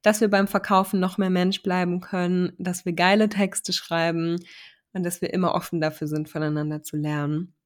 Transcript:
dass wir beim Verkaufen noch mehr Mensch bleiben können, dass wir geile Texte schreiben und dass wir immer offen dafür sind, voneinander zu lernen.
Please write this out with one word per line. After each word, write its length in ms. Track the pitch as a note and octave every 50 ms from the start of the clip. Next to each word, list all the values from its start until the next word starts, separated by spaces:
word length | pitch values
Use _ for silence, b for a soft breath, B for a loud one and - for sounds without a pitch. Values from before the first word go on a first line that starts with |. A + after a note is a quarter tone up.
| _
dass 180 | G#3+ G#3+ G#3+
wir 80 | A#3 G#3
beim 180 | G3 G3 G3
Verkaufen 540 | G3 - G3+ G3 - G#3 F#3+ G3 G3 - F#3+
noch 160 | F#3 F#3 F3+
mehr 140 | - G3 F#3
Mensch 320 | F#3 F3+ F3+ F#3 F#3+ - _
bleiben 380 | G3 F3+ F#3 F3+ F3 F3 F3+
können, 520 | F3+ - - F#3 F3+ F3 F3+ F3+ F3+ F3 - _
dass 260 | F#3 F3+ F3+ - -
wir 80 | F3+ E3+
geile 380 | E3+ F3 F#3 G3 G#3+ G#3+ G#3
Texte 420 | G#3 F#3+ G3+ F#3+ G3 - - - F#3
schreiben 640 | - - - E3+ E3 E3 E3+ E3 E3+ E3 E3 E3+ F3 F3 B B B B B B B B _ _
und 120 | F#3+ F3+
dass 180 | F3 F3 - -
wir 100 | F3 -
immer 220 | F3+ F3+ E3+ -
offen 260 | - - - - E3+
dafür 260 | D#3 D#3 D#3 - D#3+
sind, 220 | D3+ D3+ D#3 D3+ D#3
voneinander 540 | - D#3+ D#3 D3+ D3+ D3+ D3+ D3+ D3+ D3+ D3+
zu 140 | - -
lernen. 580 | D3+ D3 D3+ D3+ D3 D3 C#3+ D3+ D#3 F3+ F3 _ _ _